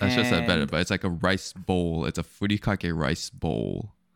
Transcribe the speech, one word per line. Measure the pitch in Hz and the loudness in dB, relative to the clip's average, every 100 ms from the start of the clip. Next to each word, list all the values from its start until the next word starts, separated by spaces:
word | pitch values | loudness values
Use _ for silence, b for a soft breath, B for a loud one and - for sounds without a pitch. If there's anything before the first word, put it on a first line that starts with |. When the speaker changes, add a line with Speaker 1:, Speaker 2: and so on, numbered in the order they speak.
Speaker 1:
I | 98 | 2
should | 78 | 2
have | - | 4
said | 87 82 | 2 2
better, | 85 | 2
Speaker 2:
And | 71 | 2
Speaker 1:
but | 80 | 0
it's | 90 | 0
like | 95 | 0
a | 98 | -2
rice | 85 87 92 - | 0 0 0 -2
bowl. | - 92 92 87 80 67 | -10 0 2 2 0 -2
It's | - | -2
a | |
furikake | 82 - 104 104 - 95 85 80 | -6 -4 0 0 0 -2 -2 0
rice | 71 82 - | 0 0 -4
bowl. | - 82 57 50 50 - - _ | -6 -2 -2 -2 -4 -8 -14 _